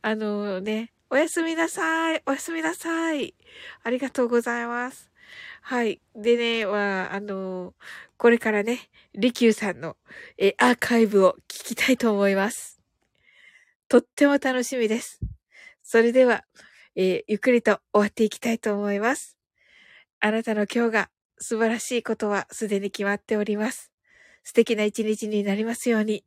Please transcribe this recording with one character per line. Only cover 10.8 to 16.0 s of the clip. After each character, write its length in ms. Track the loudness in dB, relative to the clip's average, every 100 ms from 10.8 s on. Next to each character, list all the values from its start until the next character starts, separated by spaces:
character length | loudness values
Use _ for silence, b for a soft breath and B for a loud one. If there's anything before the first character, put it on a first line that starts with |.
| 2 4
イ 100 | 6
ブ 180 | 6 4
を 120 | 2 _
聞 160 | -16
き 120 | -10 -2
た 160 | 2
い 60 | 2
と 140 | 2
思 160 | 2 2
い 60 | 2
ま 160 | -2
す。 300 | -4 -14 _ _ _ _ b b b b b b b _
と 120 | 2
っ 20 |
て 260 | 2 2 2
も 60 | 4
楽 240 | 0 -2
し 120 | -4 -2
み 100 | -2
で 120 | -2
す。 200 | -6 -12 -12 -12 _ B B B
そ 200 | 0 2